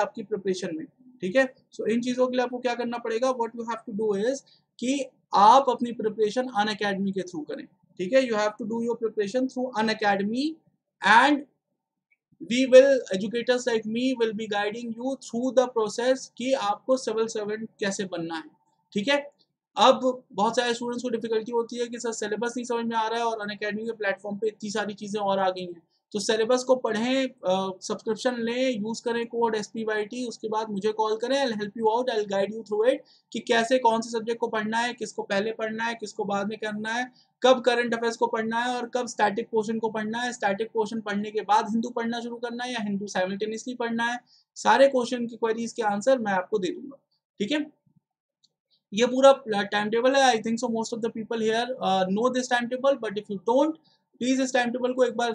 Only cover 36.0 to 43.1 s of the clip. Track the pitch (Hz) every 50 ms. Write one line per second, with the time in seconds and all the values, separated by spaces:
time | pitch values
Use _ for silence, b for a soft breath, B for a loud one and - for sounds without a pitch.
36 | 214 202 - - 214 196 202 202 202 208 220 214 - 220 214 208 214 220 226 240
37 | 254 254 b b b b _ _ - 247 262 247 247 - 240 240 240 233 233 226
38 | 233 233 220 - 233 - - 220 220 220 226 233 240 254 247 247 240 233 - 247
39 | 247 226 - - 214 208 202 220 226 - 233 220 214 214 226 220 226 220 208 220
40 | 214 214 226 233 247 247 240 - 226 202 196 196 226 220 - 226 214 - 226 226
41 | 208 208 202 202 208 214 208 214 190 190 208 226 220 208 220 226 226 240 - 240
42 | 233 226 240 233 226 240 233 233 233 240 233 240 247 254 247 233 208 208 202 196
43 | 208 196